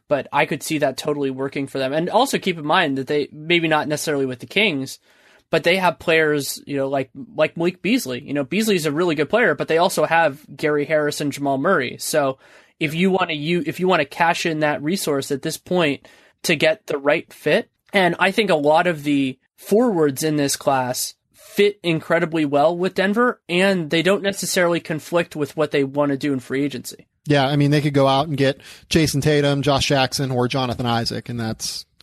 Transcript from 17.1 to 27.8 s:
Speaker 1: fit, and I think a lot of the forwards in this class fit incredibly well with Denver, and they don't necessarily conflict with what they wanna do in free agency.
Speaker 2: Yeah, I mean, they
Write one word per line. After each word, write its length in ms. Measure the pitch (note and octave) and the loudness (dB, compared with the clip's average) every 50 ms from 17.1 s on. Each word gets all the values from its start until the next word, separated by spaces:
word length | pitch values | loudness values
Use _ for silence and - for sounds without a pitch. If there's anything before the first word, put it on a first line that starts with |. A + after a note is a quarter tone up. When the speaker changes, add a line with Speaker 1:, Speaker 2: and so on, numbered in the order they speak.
| D3+ E3+ - - | 2 0 0 -6
Speaker 1:
fit, 380 | - - - D3+ D#3 G#3+ - _ _ _ _ _ - | -14 -6 -2 0 0 0 0 _ _ _ _ _ 0
and 200 | G3+ F#3 F3 E3+ - | 2 2 2 2 2
I 120 | F3+ F#3+ | 0 0
think 200 | F#3+ A#3 G#3+ F#3 | 2 0 0 2
a 60 | F3 | 2
lot 300 | D#3 C#3+ D3 D3+ E3 F3 | 2 4 4 4 4 4
of 180 | F3+ E3+ D3 C#3+ | 2 0 -2 -2
the 340 | D3+ C#3+ C#3 C#3 C3 B2+ - _ _ _ | 0 0 0 0 -2 -4 -10 _ _ _
forwards 680 | - - - G3 G#3+ B3+ B3 G3+ E3+ D#3 D3 C3+ - | -18 -2 2 2 4 4 4 2 2 2 2 0 0
in 140 | D#3+ D#3 D3+ | -2 0 0
this 180 | D3 C#3+ C#3 - | 0 0 0 -2
class 600 | - - D3 C#3 C3 B2+ B2 B2+ - - - - _ _ _ | -2 0 0 0 0 0 -2 -4 -6 -6 -8 -10 _ _ _
fit 480 | _ _ - - - - G3+ G3+ G3+ _ | _ _ -20 -4 0 2 2 2 2 _
incredibly 640 | - F3 D#3+ D#3 - - E3+ E3+ E3+ D#3+ D#3+ E3 D#3 | -2 -2 -2 -2 0 0 0 0 0 0 -2 -2 -2
well 320 | C#3+ C#3 C#3 D3 D#3+ F3 | 0 2 2 2 2 2
with 180 | F3 F3+ F#3+ - | 0 -2 -2 -2
Denver, 460 | - F#3+ G3 G#3 A#3 B3 B3 - - _ - | 0 0 0 2 2 0 0 -2 -4 _ -4
and 400 | E3+ F3+ F#3+ G3+ G3 F3+ D#3+ D3 | 0 2 2 2 2 0 0 0
they 140 | E3 E3 | 0 0
don't 200 | D#3 F3+ G3+ F#3 | 2 2 2 2
necessarily 580 | F3+ G3+ G3 - - - - G3 F3 E3+ F3 E3 | 0 -2 -4 -4 -4 -2 0 2 2 2 0 0
conflict 540 | - - E3+ D3 - - F3+ E3+ E3+ - - | -2 -4 -6 -8 -6 -2 -2 -2 -2 -2 -4
with 220 | D#3 D3 - - | -6 -6 -4 -2
what 140 | D#3+ D3+ D3 | -2 -2 0
they 120 | - D3 | 2 0
wanna 360 | C#3 C3+ C3+ C#3+ D3 C#3+ C#3 C3+ | 0 0 0 0 0 0 0 -2
do 160 | D3 D3 C#3 | -2 -2 -2
in 60 | C3 | -2
free 220 | - - B2+ C3+ | -4 -4 -4 -2
agency. 440 | C#3+ C#3+ B2+ B2 - - - - - _ _ _ - | -2 -4 -4 -8 -12 -12 -16 -16 -20 _ _ _ -2
Speaker 2:
Yeah, 220 | - C#3+ C#3+ C3 | 0 2 2 2
I 100 | C3+ D3 | 2 2
mean, 140 | C#3+ C#3+ C#3+ | 2 2 4
they 100 | D3 D3+ | 2 2